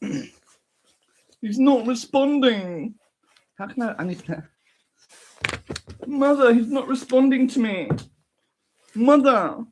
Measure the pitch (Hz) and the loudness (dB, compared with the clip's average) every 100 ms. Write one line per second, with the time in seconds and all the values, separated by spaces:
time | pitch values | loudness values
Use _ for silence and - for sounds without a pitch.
0 | 214 143 - _ _ _ _ _ _ _ | -8 -8 -10 _ _ _ _ _ _ _
1 | _ _ _ _ 220 208 262 269 226 247 | _ _ _ _ -8 2 4 4 2 -6
2 | - 277 277 294 262 220 185 175 170 220 | -2 0 0 2 2 0 -4 -8 -10 -12
3 | _ _ _ _ _ _ 196 - 233 - | _ _ _ _ _ _ -14 -8 -8 -6
4 | 180 175 - 165 160 _ _ _ _ _ | -8 -8 -10 -12 -12 _ _ _ _ _
5 | _ - - _ - - - - - - | _ -20 -20 _ -10 -10 -12 -16 -16 -18
6 | - 285 277 285 262 233 226 277 - 262 | -10 -2 0 4 4 4 2 -4 -4 -6
7 | - 254 269 262 254 - 226 196 165 - | 0 2 2 2 0 0 -2 -2 -4 -6
8 | - _ _ _ _ _ _ _ _ - | -6 _ _ _ _ _ _ _ _ -2
9 | 233 294 277 247 175 107 226 | 4 6 6 2 0 -6 -14